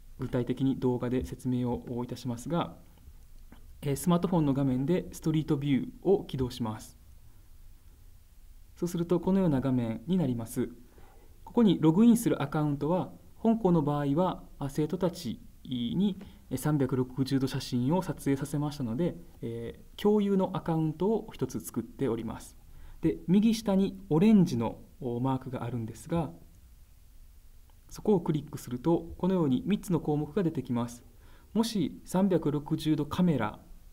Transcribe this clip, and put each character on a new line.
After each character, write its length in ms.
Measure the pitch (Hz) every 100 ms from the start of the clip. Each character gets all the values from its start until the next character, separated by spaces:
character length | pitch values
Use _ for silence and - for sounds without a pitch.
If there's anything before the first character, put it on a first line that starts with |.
| - -
具 120 | 123
体 160 | 127 123
的 180 | 127
に 160 | 135 120
動 180 | 127 123
画 120 | 123
で 160 | 127 -
説 220 | 131 127
明 220 | 123 123
を 340 | 120 - 120
い 40 | 120
た 80 | 123
し 120 | 131
ま 100 | 117
す 120 | 139
が、 260 | 170 - - - - - - - - - - - -
え 100 | 143
ー、 20 | 139
ス 140 | 180
マ 80 | 175
ー 20 |
ト 80 | 175
フ 100 | 180
ォ 20 |
ン 40 | 147
の 60 |
画 100 | 135
面 220 | 139 127 139
で 220 | 175 -
ス 100 | -
ト 100 | 165
リ 100 | 156
ー 20 | 151
ト 120 | 147
ビ 280 | 143 131 -
ュ 0 |
ー 40 | -
を 200 | 165 196 -
起 120 | 131
動 120 | 127
し 140 | -
ま 160 | 110 110
す。 180 | - - - - - - - - - - - - - - - - - - - -
そ 100 | 175
う 20 |
す 100 | 175
る 80 | 170
と 140 | 175
こ 120 | 170
の 80 | 196
よ 60 | 185
う 20 |
な 120 | 135
画 100 | 131
面 300 | 127 113 113 -
に 100 | 185
な 80 | 139
り 100 | 117
ま 100 | 110
す。 240 | - 117 - - - - - - -
こ 100 | -
こ 100 | -
に 160 | 220 165
ロ 100 | 156
グ 140 | 165 233
イ 40 |
ン 80 | 233
す 120 | 151
る 120 | -
ア 60 | 135
カ 140 | 156
ウ 80 | 151
ン 80 | 139
ト 120 | 147
は、 220 | 180 139 - - -
本 240 | 220 226
校 120 | 185
の 100 | 170
場 180 | 143 147
合 80 | 143
は、 360 | 143 180 165 - -
あ、 100 | 139
生 180 | - 151
徒 100 | 180
た 140 | 180
ち 280 | - 117 - - -
に、 560 | - 127 117 160 202 185 - - -
え、 80 | 127
三 200 | 151 151
百 180 | 127 127
六 300 | 127 - 131
十 140 | 135
度 80 | 127
写 140 | 135
真 340 | - 123 127 180
を 60 |
撮 220 | 175 -
影 120 | - 139
さ 100 | 147
せ 120 | 147
ま 140 | 147
し 60 | 143
た 60 |
の 120 | 120 120
で、 200 | 175 170 - -
え 380 | 123 117 117 - - -
ー、 60 |
共 200 | 208 214
有 140 | 202 190
の 160 | 185
ア 80 | 190
カ 120 | -
ウ 80 | 160
ン 120 | 156
ト 140 | 151 185
を 220 | 226 -
一 160 | - 127
つ 120 | 113
作 220 | - -
っ 20 |
て 240 | 110 - 135
お 80 | 113
り 80 |
ま 160 | 110 -
す。 180 | - - - - - -
で、 180 | 165 - -
右 260 | 196 226
下 220 | 220 - 190
に 240 | 196 - -
オ 100 | 156
レ 120 | 214
ン 140 | 214 165
ジ 120 | 120
の、 220 | 113 - - -
お、 200 | 131 120
マ 160 | 131 131
ー 40 |
ク 100 | 131
が 140 | 123
あ 60 | 117
る 80 | 120
ん 80 | 110
で 100 | -
す 140 | -
が、 220 | 170 143 - - - - - - - - - - - - - - - -
そ 120 | -
こ 140 | - 190
を 60 |
ク 120 | 170
リ 80 | 156
ッ 80 | -
ク 100 | 135
す 100 | -
る 100 | 123
と、 340 | 165 170 - -
こ 100 | 180
の 60 |
よ 100 | 185
う 60 | 151
に 140 | 123 -
三 140 | 208
つ 120 | -
の 80 | 160
項 180 | - 147
目 160 | 147
が 100 | 214
出 80 | 170
て 120 | 156
き 100 | 123
ま 140 | 120 120
す。 160 | - - - - - -
も 100 | 208
し 380 | 233 208 143 - -
三 240 | 175 196
百 200 | 170 151
六 280 | 143 143 156
十 180 | 156 147
度 100 | 147
カ 160 | -
メ 160 | 180 139
ラ 220 | 107 - - - -